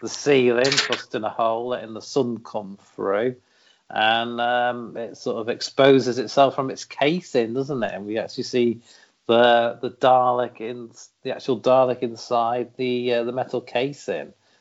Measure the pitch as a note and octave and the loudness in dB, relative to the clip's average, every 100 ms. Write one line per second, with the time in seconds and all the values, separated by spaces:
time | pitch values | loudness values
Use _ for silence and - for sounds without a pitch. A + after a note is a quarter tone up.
0 | A2+ - C#3+ C3+ B2 A#2+ C3+ C#3 - A#2 | -8 -4 2 4 4 2 2 0 -2 -6
1 | - B2+ G#2+ - A2+ A2+ B2 A#2 A2 A2 | -6 -6 -4 -2 -2 -2 -4 -6 -8 -14
2 | - C#3+ A#2+ A2+ - A2 G2 G2 _ - | -4 -2 -2 -4 -8 -10 -10 -16 _ -6
3 | G2 G2+ B2 B2 _ _ _ _ _ G#2+ | -2 0 -2 -6 _ _ _ _ _ -2
4 | A2 A2+ A#2 A#2+ A#2+ B2 B2 A#2+ A2+ A2+ | 0 0 -2 -4 -2 0 0 -4 -10 -10
5 | A#2 - C3 A2+ A2+ - - - C#3 C3+ | -12 -8 -6 -4 -6 -6 -4 4 6 6
6 | B2 A#2+ A2 C#3 C3+ - C3+ - - - | 4 -2 -2 4 4 2 -4 -8 -12 -2
7 | D3 F3+ - C3 A2+ B2 C#3 C3+ G2+ F#2 | 0 0 -2 0 0 -2 -4 -4 -4 -6
8 | G#2 A2 - - A#2+ B2+ A#2 A2+ - _ | -6 -6 -6 -8 -4 0 0 -2 -10 _
9 | _ _ - A#2 A#2+ A#2 A#2 - B2 - | _ _ 2 6 6 6 4 -2 -8 0
10 | C3 B2+ B2 B2 A#2+ - A2+ B2 A2+ - | 4 6 4 2 -2 -6 -10 -10 -14 -20
11 | - _ C3 - - A2+ B2+ C3 B2+ A#2+ | -20 _ -10 -6 -2 0 4 4 4 0
12 | A#2+ A2+ - A#2+ A#2 B2 A#2 - B2+ B2 | -4 -6 -2 0 0 -2 -6 -4 -2 -2
13 | B2 A#2+ A#2 B2+ B2 B2 - A#2+ C#3 C#3+ | 0 0 0 -4 -4 -6 -4 -4 -4 -6
14 | - E2 - - _ _ | -8 -8 -8 -16 _ _